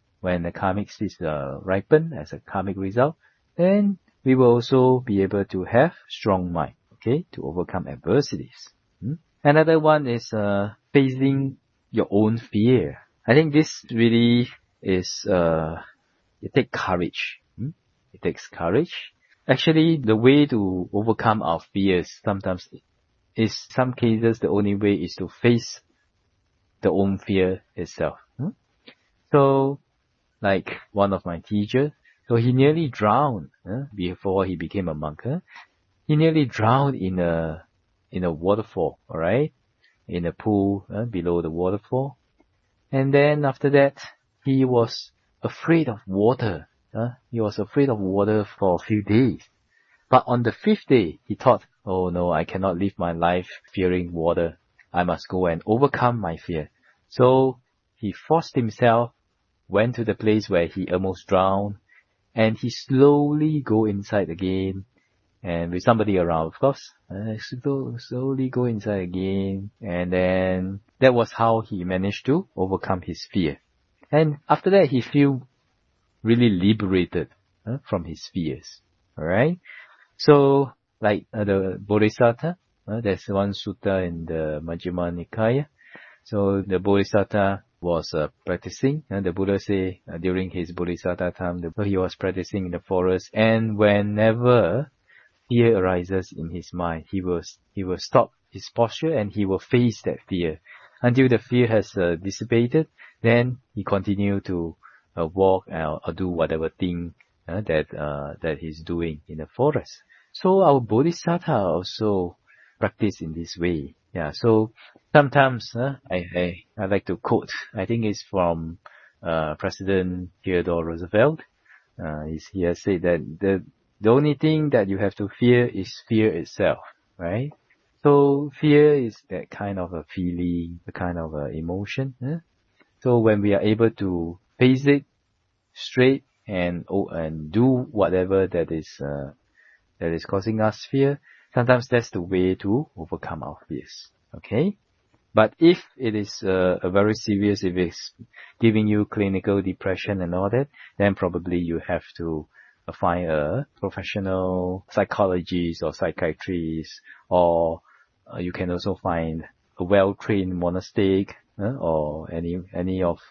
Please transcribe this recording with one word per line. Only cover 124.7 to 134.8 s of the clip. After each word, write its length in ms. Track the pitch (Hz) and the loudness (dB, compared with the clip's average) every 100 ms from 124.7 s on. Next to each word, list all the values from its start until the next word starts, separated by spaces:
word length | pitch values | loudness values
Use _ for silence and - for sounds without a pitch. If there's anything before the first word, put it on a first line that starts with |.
that 180 | 123 98 | 2 0
you 100 | 98 | 0
have 160 | 101 | -2
to 140 | - 101 - | -4 -8 2
fear 280 | 120 123 120 | 4 6 4
is 360 | 95 90 - - | -2 -10 -10 -2
fear 200 | 110 107 | 2 2
itself, 480 | 82 76 - 87 - - - _ - | 0 -6 -2 0 0 -6 -20 _ -10
right? 360 | 85 104 143 - _ _ _ _ | -6 -4 -6 -10 _ _ _ _
So 480 | 147 143 143 139 147 - | 4 6 6 2 -2 0
fear 340 | 151 147 147 | 4 8 8
is 220 | 147 117 - - | 4 0 -8 -10
that 180 | 90 - | -10 -10
kind 300 | - 101 95 | -8 -6 -6
of 140 | 87 | -6
a 120 | 85 - | -8 -10
feeling, 640 | - 90 87 87 87 85 85 - | -6 -4 -2 -2 -4 -6 -12 -14
a 40 | |
kind 260 | - 90 87 | -8 -6 -6
of 160 | 80 | -6
a 120 | 76 71 | -6 -8
emotion, 680 | 78 82 92 101 - 135 127 | -8 -6 -6 -6 -6 -8 -8
eh? 160 | 127 165 - _ _ _ _ _ | -8 -8 -12 _ _ _ _ _
So 180 | 127 120 | 0 4
when 220 | 110 104 | 4 2
we 120 | 101 | 2
are 80 | 98 | 2
able 280 | 104 110 113 | 2 2 2
to 480 | - 95 87 85 87 _ - | 0 -4 -4 -6 -10 _ 0
face 280 | 127 131 | 2 4